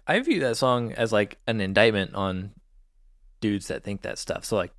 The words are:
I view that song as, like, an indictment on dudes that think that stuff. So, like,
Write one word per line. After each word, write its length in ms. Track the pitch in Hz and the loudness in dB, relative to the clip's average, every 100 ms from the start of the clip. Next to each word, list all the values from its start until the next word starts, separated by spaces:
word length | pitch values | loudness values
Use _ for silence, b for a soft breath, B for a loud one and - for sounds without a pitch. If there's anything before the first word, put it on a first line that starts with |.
| - | 0
I 140 | 185 | 0
view 180 | 285 208 | 2 0
that 160 | 131 113 | 0 2
song 360 | 131 123 117 | 2 2 0
as, 180 | - 113 | -2 2
like, 260 | 107 101 - - | 2 0 -4 -4
an 120 | 113 | -2
indictment 540 | 95 98 113 104 95 | 2 6 6 4 -2
on 380 | 95 98 92 98 - _ - _ _ _ _ - _ | -2 -2 -2 -8 -14 _ -20 _ _ _ _ -20 _
dudes 280 | 107 101 - | -2 -2 -4
that 140 | - | -8
think 200 | - 101 | -8 -8
that 160 | - - | -8 -10
stuff. 260 | - - | -8 -8
So, 100 | - 104 | -2 -2
like, 160 | 90 | -2